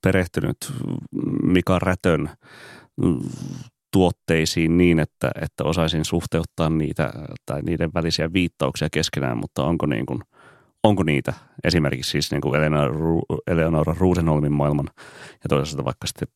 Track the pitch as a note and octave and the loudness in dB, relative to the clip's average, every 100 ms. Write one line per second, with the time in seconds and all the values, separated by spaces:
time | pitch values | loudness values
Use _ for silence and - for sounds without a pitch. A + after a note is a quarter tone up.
0 | F#2 F#2 F2 - - - - - - - | 4 2 2 -2 -4 -4 -10 -8 -6 -8
1 | - - - - - F2+ F2 F2+ F2+ F#2 | -8 -6 -4 -2 2 2 4 2 2 0
2 | F#2 D#2 D2+ - - - - - _ - | 2 2 0 -10 -20 -20 -20 -20 _ -2
3 | F2+ C#2 - - G1+ G1+ - _ _ G2 | 0 0 -4 -10 -12 -12 -16 _ _ 2
4 | F2+ - - D#2+ D#2+ - D#2+ E2+ F2 D#2+ | 2 0 0 2 2 0 2 4 4 4
5 | D2+ _ - - D#2 - D2 F2 D#2+ D#2+ | 0 _ -4 -4 -8 -4 -2 0 0 -2
6 | D#2 E2+ - E2 D#2+ - D#2 D#2+ D2 - | -2 -4 -2 -4 -4 -2 0 0 -2 -2
7 | C2+ A#1 D2+ - - C#2+ - E2 E2 E2+ | -4 -6 -14 -16 -8 -6 -4 -2 -2 -2
8 | E2 D#2+ D#2+ F#2+ F2 _ C2+ - D2+ D2+ | -2 -2 0 0 -2 _ -4 -2 -2 -2
9 | D2+ - C2+ A#1 - - C#2 E2+ D2 A#1 | -2 -2 -2 -4 -6 -4 -2 0 0 -2
10 | B1 C2 - _ - _ _ _ A2 G2 | -4 -8 -10 _ -20 _ _ _ 4 4
11 | D#2 C#2+ - - _ - - F2 C#2+ B1+ | 2 2 0 -8 _ -2 2 4 2 -2
12 | - D2 C#2+ D2 C#2+ C#2+ D#2 D2+ C#2+ D2+ | -2 -2 -2 -2 0 2 2 2 2 0
13 | E2 E2 - - - E2+ E2 D#2+ D2+ E2 | 0 0 0 -6 0 0 2 2 0 2
14 | F#2 F2 E2 D2+ D2 D2 D2 D2 C#2 _ | 2 4 2 2 2 2 2 0 -2 _
15 | - - - - - C#2+ D2+ C#2+ - - | -20 -20 -20 -12 -2 0 0 -4 -6 -6
16 | - - - | -10 -8 -12